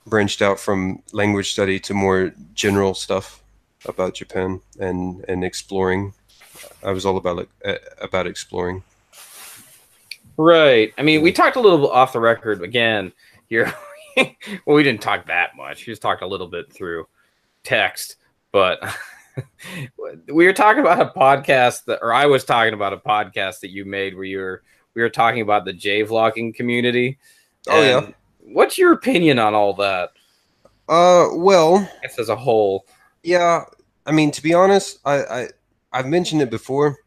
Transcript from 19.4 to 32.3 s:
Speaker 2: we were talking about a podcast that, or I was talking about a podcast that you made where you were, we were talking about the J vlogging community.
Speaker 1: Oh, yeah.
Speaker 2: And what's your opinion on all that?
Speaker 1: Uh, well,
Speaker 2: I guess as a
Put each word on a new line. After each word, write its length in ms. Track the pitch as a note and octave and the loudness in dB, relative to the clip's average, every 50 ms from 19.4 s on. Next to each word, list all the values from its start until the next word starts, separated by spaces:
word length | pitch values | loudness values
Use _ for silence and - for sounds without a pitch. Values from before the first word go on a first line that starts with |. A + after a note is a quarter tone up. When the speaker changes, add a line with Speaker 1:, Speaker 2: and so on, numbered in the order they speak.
| - _ _ _ - F#3 F#3 F3 C3 - _ - - - - E2 _ | -16 _ _ _ -20 -16 -14 -14 -14 -14 _ -16 -16 -16 -16 -18 _
Speaker 2:
we 180 | - C#3+ D#3+ F3 | -4 0 2 4
were 80 | F#3 F#3+ | 4 4
talking 280 | - G#3 G#3+ A3+ D4 | 4 4 4 4 4
about 200 | C4+ E3 F3+ - | 4 2 2 2
a 40 | D#3+ - - | 0 -2 0
podcast 680 | - C3 C3+ C#3 C3+ C#3 - C#3 B2+ B2 A#2+ - - - | 2 4 4 4 2 2 0 2 2 2 2 0 -4 -6
that, 140 | A#2 G#2+ - | -6 -6 -4
or 120 | - A#2 A2+ | -2 0 0
I 120 | C3 C#3+ | 2 4
was 180 | D3 C3+ B2+ - | 4 2 2 2
talking 280 | - C3+ A#2 A2+ A2+ G#2+ | 0 0 2 2 0 0
about 200 | G#2 G2+ G2 G2 | -2 -4 -6 -6
a 40 | |
podcast 600 | F2 - G#2+ G#2+ G#2+ G#2+ F#2+ - A2 G2 F#2+ F2+ - | -6 -4 -2 -2 -2 -2 -6 -6 -8 -8 -8 -8 -12
that 80 | - F#2 | -16 -14
you 160 | F#2+ G2 G2 | -14 -14 -12
made 300 | G2 G2 G2 G2 F#2+ F#2 | -8 -6 -6 -6 -6 -6
where 80 | F#2 F#2+ | -10 -12
you 160 | F#2+ F#2+ F#2+ | -10 -8 -8
were, 240 | F#2+ F#2 F#2 - _ _ _ _ _ _ - | -8 -8 -10 -12 _ _ _ _ _ _ -4
we 60 | A#2 | -2
were 80 | A#2 A2+ | -2 -2
talking 320 | - - A#2 A2+ A#2 A#2+ | 0 0 0 0 0 -2
about 240 | G#2+ G#2 G#2 G#2 F2+ | -2 0 0 -2 -2
the 80 | F#2+ F2+ | -4 -12
J 300 | F2 - G2+ G2+ G#2+ G#2+ | -8 -4 -2 -2 -2 -2
vlogging 500 | G#2 A2+ A2 A2+ A2+ A2 A2+ A#2 A2+ A2 | -2 0 0 0 0 0 -2 -8 -8 -8
community. 640 | - A#2+ A#2+ A#2+ A#2+ A#2+ B2 A#2+ B2 B2 B2+ C3+ _ _ _ _ _ _ _ _ _ _ | -8 -6 -4 -2 -2 -2 0 0 0 -2 -2 -6 _ _ _ _ _ _ _ _ _ _
Speaker 1:
Oh, 140 | - D#3 D#3+ | 2 4 4
yeah. 160 | D3 C3+ B2+ B2+ | 4 6 4 2
Speaker 2:
And 140 | G#2+ G2+ - _ _ _ _ _ | 0 -4 -16 _ _ _ _ _
what's 380 | _ A2 A#2 F3 G4+ - - | _ -8 2 2 2 2 2
your 160 | F#4 F4+ F4 D#4+ | 2 4 4 4
opinion 460 | - - B3 C4 F3+ F3 D#3 C3+ A#2+ | 2 2 0 0 2 4 4 4 4
on 140 | A2 G#2+ G#2+ | 2 2 2
all 200 | G#2+ G2+ G2+ F#2+ | 2 2 0 0
that? 360 | G2 G2+ G2 F#2+ F2+ F2 - _ _ _ _ _ _ _ _ _ _ _ _ _ _ _ | 0 -2 -2 -2 -2 -4 -8 _ _ _ _ _ _ _ _ _ _ _ _ _ _ _
Speaker 1:
Uh, 400 | - D#3 E3+ F3 F3+ F3+ F3 D#3 - - | 0 2 4 6 6 6 6 6 4 2
well, 440 | D#3 F3 G3 G3 F3 D#3+ D#3+ F3+ | 2 4 6 6 6 6 6 4
Speaker 2:
I 240 | G#3 F#3+ - - - - | 2 2 -2 -10 -16 -18
guess 100 | B2+ - | -14 -8
as 120 | - A2 | -8 -4
a 60 | A2 | -4